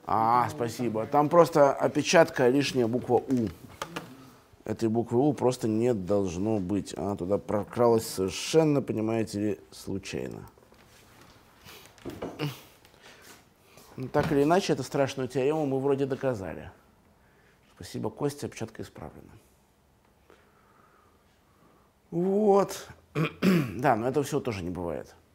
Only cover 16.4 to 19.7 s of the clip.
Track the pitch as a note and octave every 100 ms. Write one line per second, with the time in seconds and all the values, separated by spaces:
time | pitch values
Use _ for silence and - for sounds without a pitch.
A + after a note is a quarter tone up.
16.4 | F#2 D#2 D#2+ - _ _ _ _ _ _
17.4 | _ _ _ - - B2 A2+ A2 C#3+ C#3+
18.4 | A2 - A2+ - - - D#2 - - -
19.4 | _ _ _